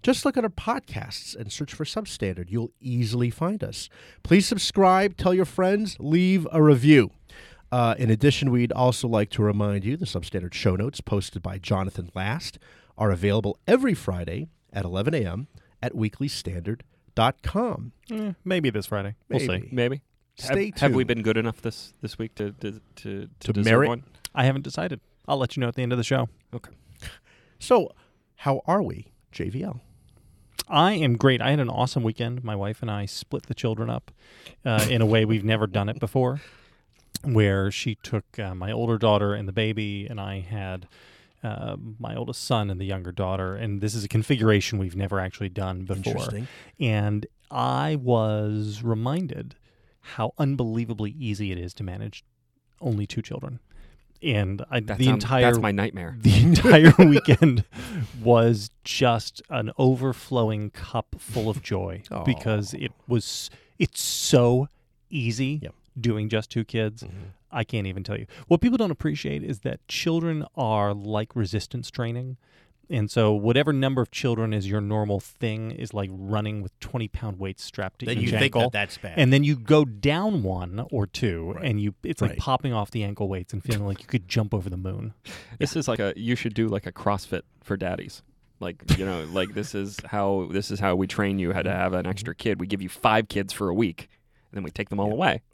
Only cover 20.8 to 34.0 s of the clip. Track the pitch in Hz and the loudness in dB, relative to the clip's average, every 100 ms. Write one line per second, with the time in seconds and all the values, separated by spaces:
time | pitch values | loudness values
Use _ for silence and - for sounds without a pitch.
20.8 | 143 127 120 117 110 110 113 110 113 - | 2 4 2 0 2 0 0 -4 -8 -10
21.8 | - _ - - 113 - 104 - 107 107 | -20 _ -12 -8 -10 -6 -8 -6 -12 -12
22.8 | _ - 104 98 104 - - 104 107 113 | _ -16 -10 -10 -12 -12 -2 2 6 6
23.8 | 139 123 - - - - 131 135 139 143 | 6 0 -8 -16 -10 2 2 2 -4 -6
24.8 | 175 135 _ _ - 139 127 - 120 120 | -6 -6 _ _ -4 -2 -2 -2 -4 -2
25.8 | 123 123 117 135 117 - _ 123 - - | -2 -2 0 0 -2 -6 _ -16 -16 -20
26.8 | _ - - - _ _ _ _ - 247 | _ -18 -18 -18 _ _ _ _ 2 4
27.8 | 160 - _ _ _ _ 143 135 - 190 | 4 -8 _ _ _ _ -2 -2 0 0
28.8 | 139 87 - _ _ - - 113 190 120 | 0 -6 -14 _ _ -8 -6 -4 -8 -10
29.8 | _ _ _ _ _ _ _ - - 147 | _ _ _ _ _ _ _ -14 -2 2
30.8 | 175 208 147 117 135 123 113 147 120 117 | 4 2 0 4 4 4 2 2 0 -2
31.8 | 123 - 113 110 120 123 120 104 98 107 | -2 0 -2 -2 -6 -6 -6 -4 -4 -6
32.8 | 117 104 98 - - 143 - - 120 110 | -6 -6 -6 -10 -8 -10 -6 -4 -4 -2
33.8 | 113 117 | -4 -6